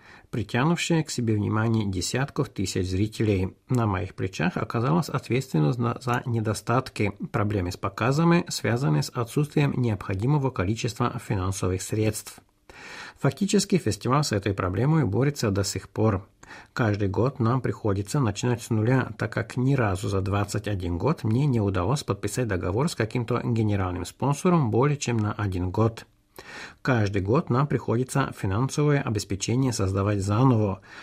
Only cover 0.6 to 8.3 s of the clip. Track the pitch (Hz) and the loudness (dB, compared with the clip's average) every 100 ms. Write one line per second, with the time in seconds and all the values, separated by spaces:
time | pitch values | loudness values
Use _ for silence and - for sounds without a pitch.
0.6 | 147 170 - 165 156 - 113 107 101 107 | 2 0 2 0 0 -2 0 0 0 0
1.6 | 113 113 101 92 - 123 139 - 139 - | 2 2 0 -2 -2 -2 -4 -2 -4 -4
2.6 | 95 95 92 92 107 - 110 98 95 - | -4 -2 -2 0 -2 0 2 2 0 -6
3.6 | _ 123 113 92 92 - 107 - 165 - | _ 0 2 0 -4 -6 -6 -2 -2 -2
4.6 | - 120 120 170 151 139 - 120 139 165 | -4 -2 0 0 0 -4 -2 -2 0 0
5.6 | 151 120 117 - 127 120 - 117 110 101 | 2 2 -2 -2 -2 -2 0 -2 0 -2
6.6 | - 123 - - 101 - 185 113 104 104 | 0 0 0 -2 -4 -2 -6 -2 0 0
7.6 | 90 - 98 - 113 143 170 | -2 -4 -6 0 0 4 4